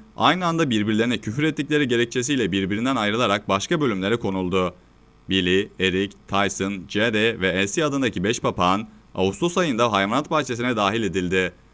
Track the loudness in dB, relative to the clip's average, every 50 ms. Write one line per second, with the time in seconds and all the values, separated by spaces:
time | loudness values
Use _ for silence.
0 | -14 -20 -4 0 2 2 2 2 0 0 0 0 0 2 2 0 2 2 2 2
1 | 2 2 0 -2 -4 -4 -4 -2 -2 -2 -2 -2 -4 -2 0 0 0 2 2 2
2 | 0 0 -2 -4 -2 0 0 0 0 0 0 0 0 0 -2 -2 -2 -2 0 0
3 | 0 0 0 0 2 2 0 0 0 0 0 0 0 -2 -2 0 0 0 0 0
4 | 0 0 0 0 0 -2 -2 -2 -2 0 0 0 0 0 -2 -8 -16 -20 -20 -20
5 | -20 -20 _ _ _ -2 -2 0 2 4 2 2 2 -2 -4 -2 0 0 2 0
6 | -2 -4 -6 -12 -10 -4 -2 0 0 0 -2 -4 -4 -4 -4 -6 -10 -6 -2 0
7 | 0 0 2 2 0 0 0 0 0 0 0 0 -2 -2 0 -2 0 0 0 0
8 | -2 -2 -2 -2 -2 -2 -2 -2 -2 -4 -2 2 2 2 2 0 -2 -6 -12 -20
9 | -20 -12 -4 -2 -2 -2 0 0 -2 -2 0 0 0 0 2 2 2 2 2 2
10 | 2 2 2 0 0 0 -2 -2 -2 -2 -4 -2 -2 -2 0 2 2 2 2 0
11 | 0 0 0 -2 0 0 2 0 0 0 -4 -8 -18 _